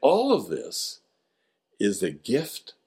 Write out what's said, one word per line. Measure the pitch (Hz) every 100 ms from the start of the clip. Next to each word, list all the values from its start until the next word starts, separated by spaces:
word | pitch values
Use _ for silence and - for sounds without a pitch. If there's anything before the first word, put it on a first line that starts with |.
all | 135 190 269
of | 196 90
this | 73 - - - - _ _ _ _ _ _ _ -
is | 104 95
a | 90
gift | 73 - 131 160 - - -